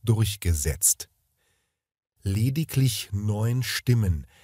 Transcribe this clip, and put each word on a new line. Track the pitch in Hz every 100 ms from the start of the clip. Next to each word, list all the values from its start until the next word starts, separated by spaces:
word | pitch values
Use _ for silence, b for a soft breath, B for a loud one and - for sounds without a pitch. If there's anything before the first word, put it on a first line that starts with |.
durchgesetzt. | 110 110 110 101 - 78 76 69 - - - _ _ _ _ _ _ _ _ _ _ _
Lediglich | 101 98 113 135 160 - 131 113 -
neun | 101 104 104 113 123
Stimmen | 120 - - 120 104 78 65 b